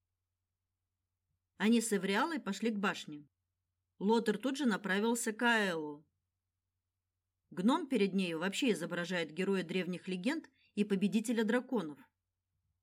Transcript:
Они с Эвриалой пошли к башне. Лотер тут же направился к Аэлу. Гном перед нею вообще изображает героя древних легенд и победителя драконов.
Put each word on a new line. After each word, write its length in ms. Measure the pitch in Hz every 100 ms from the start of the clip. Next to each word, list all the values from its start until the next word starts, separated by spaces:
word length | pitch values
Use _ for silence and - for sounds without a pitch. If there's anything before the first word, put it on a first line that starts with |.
| _ _ _ _ _ _ _ _ _ _ _ _ _ _ _ -
Они 240 | 202 233
с 100 | 220
Эвриалой 480 | 202 190 202 311 311
пошли 300 | - 196 220
к 80 | 208
башне. 500 | 196 - - 147 147 _ _ _ _ _ _ -
Лотер 400 | 190 226 226 208
тут 180 | 262 277
же 80 |
направился 680 | 262 185 196 196 226 240 226
к 100 | 214
Аэлу. 600 | 240 226 196 165 151 147 - _ _ _ _ _ _ _ _ _ _ _ _ _ _
Гном 360 | 151 202 311 294
перед 280 | 240 196
нею 240 | 196 180 160
вообще 340 | 185 196 262
изображает 600 | 170 160 175 175 185 160
героя 300 | 156 185 190
древних 460 | 160 185 170 175 -
легенд 400 | 185 196 320 - _ _
и 100 | -
победителя 600 | 208 196 196 208 214 226
драконов. 540 | 226 247 247 240 160 143 - _ _ _ _ _ _ _